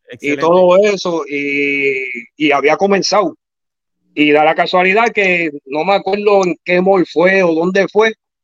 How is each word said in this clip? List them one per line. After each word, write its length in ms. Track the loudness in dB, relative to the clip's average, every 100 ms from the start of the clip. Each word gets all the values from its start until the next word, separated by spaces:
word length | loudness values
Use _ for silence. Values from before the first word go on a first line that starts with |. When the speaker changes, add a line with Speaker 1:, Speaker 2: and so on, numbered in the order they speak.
| _
Speaker 1:
Excelente. 320 | -10 -6 -2
Speaker 2:
y 40 | 2
todo 320 | 4 4 4
eso 460 | 2 0 -4 -6 -6
y, 760 | -6 -4 -2 -2 -2 -2 -4 -8 -12 -16 -4
y 160 | 0
había 240 | 2 0 0
comenzado. 600 | 0 0 0 -2 -2 -6 _ _ _ _ _ _ _
Y 180 | -2 2
da 120 | 4
la 120 | 2 0
casualidad 560 | 0 0 0 0 0
que 380 | 0 -2 -2 -4 -8 -8
no 180 | -4
me 100 | -2
acuerdo 500 | -2 -2 -4 0 0 0
en 120 | -4
qué 180 | -2 0
mall 240 | 2 2 0
fue 380 | 0 2 2
o 100 | 0
dónde 340 | 0 0 0 0
fue, 260 | 0 0 -2 _ _